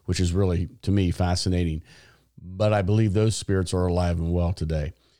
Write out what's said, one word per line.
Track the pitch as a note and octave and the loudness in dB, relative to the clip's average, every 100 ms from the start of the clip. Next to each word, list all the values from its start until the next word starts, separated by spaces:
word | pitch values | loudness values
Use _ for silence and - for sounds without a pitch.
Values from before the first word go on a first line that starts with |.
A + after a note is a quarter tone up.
| - | -6
which | F2 | 0
is | F2+ | 0
really, | F2 G2 F2 E2+ - | 2 0 0 -4 -6
to | - | -2
me, | G2 F2+ | 2 2
fascinating. | - F2 F2 F#2+ F2 E2+ D#2 - - - _ _ - | 0 0 0 0 0 0 -4 -10 -20 -20 _ _ -20
But | F2 F#2 G#2+ | -16 -2 0
I | G#2 | 2
believe | F#2+ A2 A2 | 2 2 4
those | G2 A2 - | 2 2 0
spirits | - F#2+ F2+ | -2 -2 0
are | F#2 F2+ | 0 0
alive | F2 F2 F2 | 2 0 0
and | E2 | 0
well | F2 F2 | 0 0
today. | F2+ D#2 D#2 C#2+ - _ | -2 -4 -2 -4 -10 _